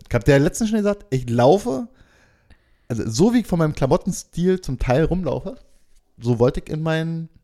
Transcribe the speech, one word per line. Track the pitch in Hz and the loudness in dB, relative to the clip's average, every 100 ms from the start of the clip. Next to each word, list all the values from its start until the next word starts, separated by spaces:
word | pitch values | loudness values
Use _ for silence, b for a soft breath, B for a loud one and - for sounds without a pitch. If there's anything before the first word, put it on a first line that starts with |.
| - | -4
ich | |
hab | 120 | -2
dir | 131 | 4
ja | 139 | 4
letztens | 151 - 220 | 4 0 -2
schon | 220 | 0
gesagt, | 208 202 - | -2 -4 -4
ich | 131 123 | -6 -2
laufe, | 117 123 190 233 262 233 _ _ _ _ _ _ - _ _ _ | 2 4 4 0 -6 -8 _ _ _ _ _ _ -20 _ _ _
also | 113 104 | -6 -4
so | 110 208 | 2 2
wie | 240 | 2
ich | 208 | 0
von | 175 | 0
meinem | 160 | 0
Klamottenstil | - 135 175 - - - - 180 185 | 0 0 0 -2 -8 -10 -4 0 0
zum | - 127 | -4 -4
Teil | - 127 160 | 0 2 2
rumlaufe, | 170 160 127 185 262 _ _ _ _ _ _ | -2 -4 -6 -8 -14 _ _ _ _ _ _
so | 117 120 | -2 2
wollte | 123 - | 2 2
ich | - | -6
in | 156 | -6
meinen | 160 160 160 165 165 _ | -2 -2 -2 -6 -10 _